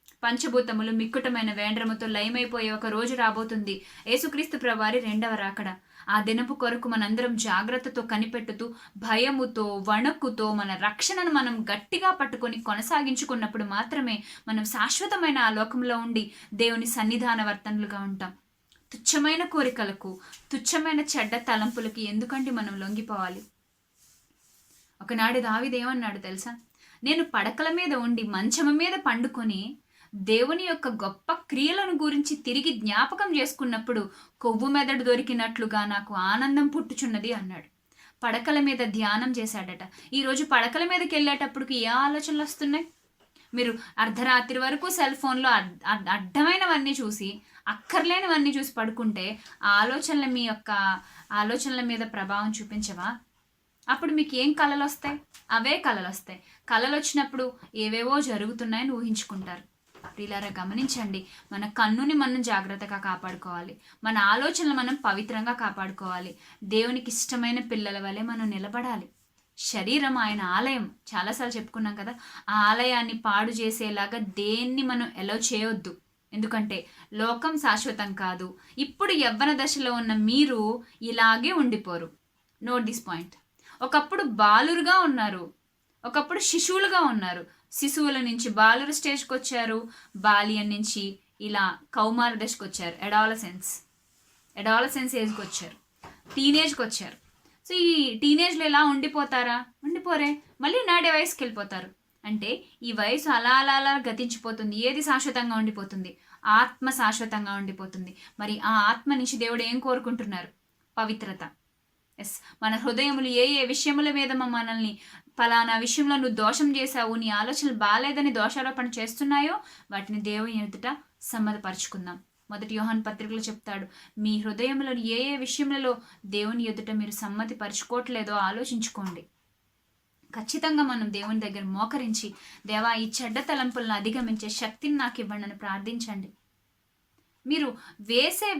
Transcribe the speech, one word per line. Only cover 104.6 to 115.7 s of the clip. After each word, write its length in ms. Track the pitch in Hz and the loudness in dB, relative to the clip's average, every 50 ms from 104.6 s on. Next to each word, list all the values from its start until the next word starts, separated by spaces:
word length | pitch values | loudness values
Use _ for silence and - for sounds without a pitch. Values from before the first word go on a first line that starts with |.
| 220 208 208 214 233 254 | -4 -4 -2 0 0 0
ఏది 140 | 277 302 | 0 0
శాశ్వతంగా 540 | 294 302 269 269 - 294 240 247 240 233 226 | 2 2 2 2 2 0 -2 -2 -2 0 0
ఉండిపోతుంది? 600 | 220 214 220 214 202 196 196 196 190 185 185 - _ _ _ - - - | 0 0 0 -2 -4 -8 -8 -8 -8 -8 -8 -12 _ _ _ -14 -4 2
ఆత్మ 460 | 214 214 226 254 247 - - 262 262 | 6 6 6 6 4 2 -4 -2 -2
శాశ్వతంగా 640 | 262 254 233 202 208 - 226 220 220 208 208 202 | 2 2 2 2 2 0 -2 -2 -2 -4 -4 -4
ఉండిపోతుంది. 640 | 202 196 196 190 190 190 190 185 - 185 185 185 - - - - - - | -4 -6 -6 -6 -8 -10 -12 -12 -10 -10 -10 -12 -14 -20 -20 -18 -10 -8
మరి 200 | 208 214 214 208 | -6 -4 -4 -2
ఆ 100 | 190 214 | 0 4
ఆత్మ 440 | 220 214 202 208 240 233 - 285 285 | 4 6 6 6 4 2 2 0 2
నుంచి 220 | 262 254 247 269 | 2 2 -2 -2
దేవుడు 260 | 220 233 233 233 233 | -2 0 0 0 0
ఏం 160 | 233 226 240 254 | -2 0 -2 0
కోరుకుంటున్నారు? 680 | 254 262 254 262 233 240 247 240 226 208 190 180 160 - _ _ _ _ _ _ _ _ - 226 | 0 0 0 0 0 -2 -4 -4 -4 -6 -6 -8 -8 -10 _ _ _ _ _ _ _ _ -4 -4
పవిత్రత. 520 | 220 214 220 226 226 190 185 185 165 - _ _ _ _ _ _ _ _ _ _ _ _ _ - | -2 -2 -2 -6 -6 -10 -10 -10 -12 -14 _ _ _ _ _ _ _ _ _ _ _ _ _ -14
ఎస్, 220 | 208 - - - - - - - | -12 -12 -12 -12 -14 -16 -10 -4
మన 120 | 220 220 220 | -2 0 0
హృదయములు 540 | 226 226 262 226 247 277 285 277 269 269 254 | 0 0 0 0 2 2 2 2 0 0 2
ఏ 180 | 247 240 247 | 4 4 4
ఏ 200 | 277 285 277 262 | 6 4 2 2
విషయముల 460 | 240 294 - - 294 285 285 294 294 | 0 0 0 0 2 2 2 2 2
మీద 200 | 277 285 277 262 | 2 0 0 0
మ-, 160 | 269 254 254 247 | 0 -2 -2 0
మనల్ని, 500 | 240 233 226 226 226 226 220 214 208 - - - - - _ _ - - | -2 -2 -2 -2 -2 -2 -2 -4 -4 -8 -16 -20 -20 -20 _ _ -2 2
"పలానా 380 | 233 233 233 233 233 233 | 4 4 6 4 4 4